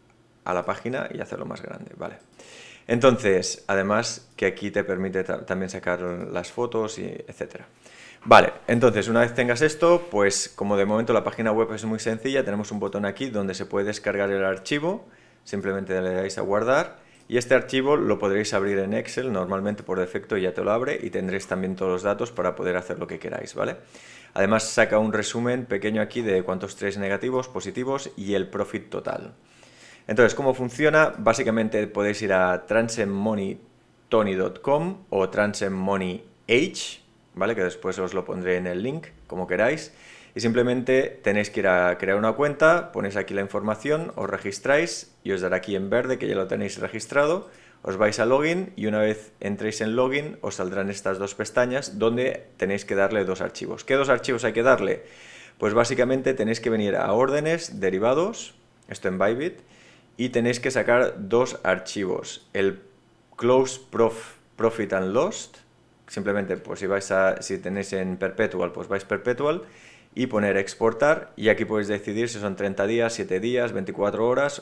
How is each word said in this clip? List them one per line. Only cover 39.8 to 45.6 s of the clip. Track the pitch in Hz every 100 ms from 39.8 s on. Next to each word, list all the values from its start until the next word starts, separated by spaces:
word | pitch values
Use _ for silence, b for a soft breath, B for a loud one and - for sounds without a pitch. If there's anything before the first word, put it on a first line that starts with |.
| - B B B B 104
Y |
simplemente | 117 120 123 123 127 131 - -
tenéis | 104 104 104
que | 110
ir | 98
a | 90 90 90
crear | 95 101
una | 110
cuenta, | 117 147 143 160 170 170
ponéis | 107 101 98
aquí | 95
la | 98
información, | 98 101 104 107 139 151 170 -
os | 98
registráis | 98 101 98 127 147 170 - - _
y | -
os | 95
dará | 92
aquí | 92